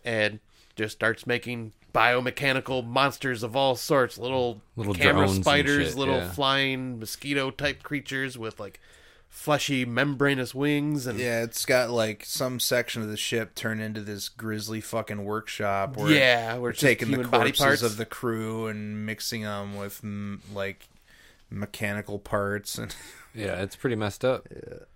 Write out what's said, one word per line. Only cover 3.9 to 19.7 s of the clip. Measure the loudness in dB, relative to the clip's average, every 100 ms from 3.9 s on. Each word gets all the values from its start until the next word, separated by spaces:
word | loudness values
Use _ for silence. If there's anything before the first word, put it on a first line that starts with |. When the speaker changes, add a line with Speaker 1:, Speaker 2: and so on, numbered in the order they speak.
| 4 4 0
Speaker 1:
little | -2 0 0 -2 -12 -6
Speaker 2:
Little | -2 4
Speaker 1:
camera | 4 6 4
Speaker 2:
drones | 4
and | 4
Speaker 1:
spiders, | 4 4 4 2
Speaker 2:
shit, | 0
Speaker 1:
little | 0 0
Speaker 2:
yeah. | -2
Speaker 1:
flying | 0 2 4 2 0 -4 -8
mosquito-type | -10 -8 -4 -2 -2 -2 -4 -4
creatures | -6 -8 -4 -6 -6 -6
with, | -10 -10
like, | -14 -14 -20 -20 -20 -20 _
fleshy, | -10 2 2 2 0 0
membranous | 2 0 4 2 2 -2
wings. | -2 0 2 2 -2 -2
And | -2
Speaker 3:
Yeah, | 0 0
it's | -2 -4 2
got, | 4 4
like, | 2 0 -2 -6
some | -4 -2 -2
section | 0 2 0 -4
of | -4
the | -4
ship | -2 -2 -2 -6
turned | -4 -4
into | -4 -6
this | -8 -8 -8
grisly | -8 -6 -4 -4 -6
fucking | -4 -6 -4 -6
workshop | -4 -4 -6 -2 0 2 0 0
where | 4
Speaker 1:
Yeah, | 6 8 6 2 -2
where |
Speaker 3:
they're | -4
Speaker 1:
it's | 4
just | 4
Speaker 3:
taking | 4 2
the | 0
Speaker 1:
human | 4
body | 4 4
Speaker 3:
corpses | 4
Speaker 1:
parts. | 4 4
Speaker 3:
of | 2 -2
the | -8
crew | -4 -4 -2 -4 -4 -4
and | -6 -6 -6 -6
mixing | -6 -6 -4 -4
'em | -6 -6